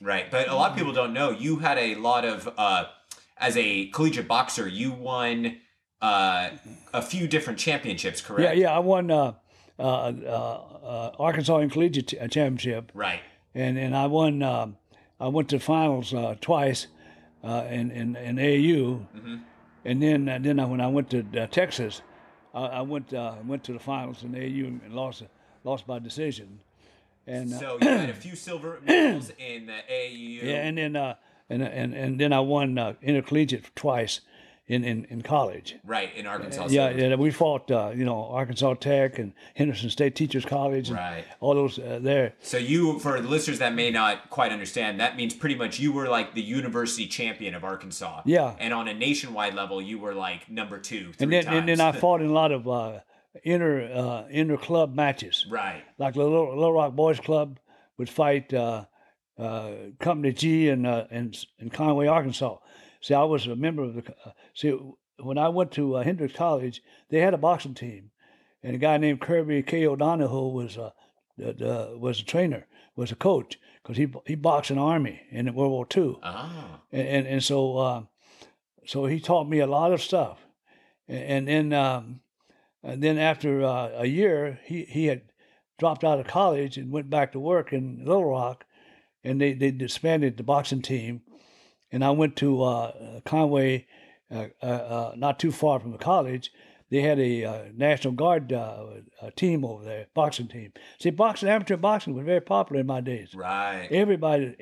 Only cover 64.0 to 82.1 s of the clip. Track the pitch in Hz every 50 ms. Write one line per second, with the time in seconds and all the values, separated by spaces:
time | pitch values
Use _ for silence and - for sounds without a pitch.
64 | - - - _ - 113 - _ - _ _ - - 151 135 - 139 135 - _
65 | _ _ _ - 131 131 135 143 156 165 170 180 180 - - 147 147 135 131 127
66 | 123 156 185 170 151 135 - - 170 170 151 135 127 123 117 - _ _ - _
67 | _ - 156 160 170 190 180 151 147 165 175 156 - 143 123 - 123 120 110 98
68 | 101 107 _ _ _ _ _ _ _ _ _ _ - 127 123 127 143 156 151 147
69 | 151 151 143 127 - - 170 165 160 151 151 143 131 - 165 165 160 151 139 135
70 | 147 156 170 165 147 123 123 135 131 131 131 127 120 113 98 113 113 107 - _
71 | _ _ _ _ _ _ _ - 104 113 113 113 113 117 120 117 110 110 117 120
72 | 120 127 117 107 - - - 170 185 170 131 107 - _ _ _ _ _ - -
73 | 120 113 117 - - 190 185 135 110 - - - _ _ - _ _ - 117 113
74 | 147 139 127 - - - 156 151 143 165 151 147 147 - 143 139 143 156 165 160
75 | 139 110 92 - - - - 117 120 127 120 127 139 139 131 127 120 - - 196
76 | 175 131 - - - 85 90 107 131 165 170 160 139 - 80 - _ _ - 135
77 | 135 135 139 139 131 131 135 135 131 - 143 139 135 131 127 131 131 127 123 117
78 | 113 - _ _ _ _ _ - - - _ _ _ _ _ _ _ - - 139
79 | 139 135 156 160 160 - 175 170 151 147 156 151 143 135 143 147 165 175 180 160
80 | - - 185 175 139 104 - - - _ _ _ _ _ _ _ _ _ _ _
81 | _ - 127 127 131 139 139 139 135 139 151 156 151 151 147 143 139 131 127 123
82 | 113 117